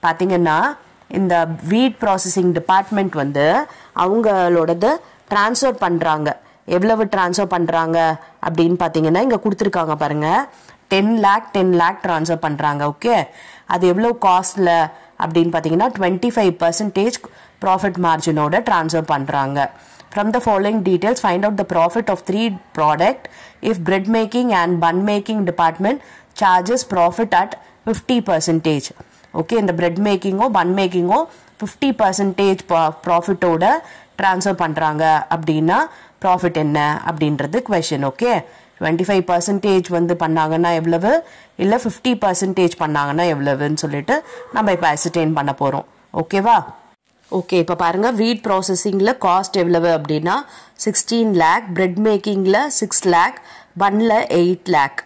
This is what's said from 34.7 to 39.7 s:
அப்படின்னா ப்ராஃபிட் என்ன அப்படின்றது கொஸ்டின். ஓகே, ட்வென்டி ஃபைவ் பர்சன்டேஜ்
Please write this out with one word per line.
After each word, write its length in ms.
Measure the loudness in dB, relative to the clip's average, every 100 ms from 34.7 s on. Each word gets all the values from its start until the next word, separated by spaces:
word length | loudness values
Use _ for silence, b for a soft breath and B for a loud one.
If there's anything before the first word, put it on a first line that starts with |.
| 0 -2 0 2 2 0 -4
அப்படின்னா 420 | 0 0 2 2 0 B B _
ப்ராஃபிட் 360 | 0 2 0 0
என்ன 140 | 0 0 0 -2 -6
அப்படின்றது 500 | -2 -2 0 -2 -4 -2
கொஸ்டின். 380 | -2 -2 -2 -4
ஓகே, 200 | -2 0 0 -4 B B _
ட்வென்டி 260 | -2 -2 2
ஃபைவ் 160 | 0 2
பர்சன்டேஜ் 560 | 0 0 0 2